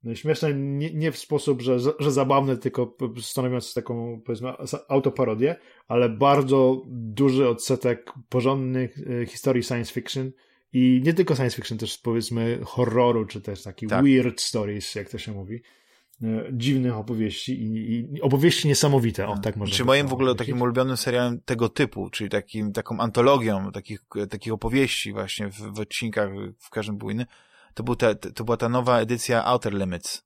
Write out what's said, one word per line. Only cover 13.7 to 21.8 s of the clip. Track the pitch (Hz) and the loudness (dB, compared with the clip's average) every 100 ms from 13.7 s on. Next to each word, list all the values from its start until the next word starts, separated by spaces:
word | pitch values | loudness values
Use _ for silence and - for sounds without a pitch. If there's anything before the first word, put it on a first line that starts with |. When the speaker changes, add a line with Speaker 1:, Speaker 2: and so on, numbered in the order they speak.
| 95 110 | -10 -2
Speaker 2:
Tak. | 101 | 4
Speaker 1:
weird | 139 131 123 120 | 6 6 4 -2
stories, | - 117 104 104 - 107 | -4 -2 -2 -4 -6 -8
jak | 101 | -8
to | 113 | -10
się | - | -10
mówi. | 101 95 113 _ _ _ _ _ _ | -10 -10 -12 _ _ _ _ _ _
E, | 113 110 - | -4 -2 -4
dziwnych | 127 123 135 127 110 | -2 0 2 2 -2
opowieści | 107 113 110 95 - 131 | -4 -2 -2 -2 -6 -6
i, | 110 110 110 | -4 -4 -2
i, | 117 117 143 | -4 -4 -2
i | |
opowieści | 143 135 160 - 151 | 2 6 4 4 2
niesamowite, | 139 151 139 117 - | 4 6 4 2 0
o, | 101 | -4
Speaker 2:
Mhm. | 101 | -2
Speaker 1:
tak | 107 107 | -4 -4
można | 101 98 | -2 0
Speaker 2:
Czy | |
Speaker 1:
by | 123 | 4
Speaker 2:
moim | 139 143 | 4 4
Speaker 1:
to | |
Speaker 2:
w | |
ogóle | 131 131 | 2 2
Speaker 1:
określić. | 123 123 | 2 -2
Speaker 2:
takim | 123 | 0
ulubionym | 123 120 131 127 | 0 2 0 0
serialem | - 123 123 120 - | 0 0 0 -2 -4
tego | 120 113 | 0 0
typu, | - | 2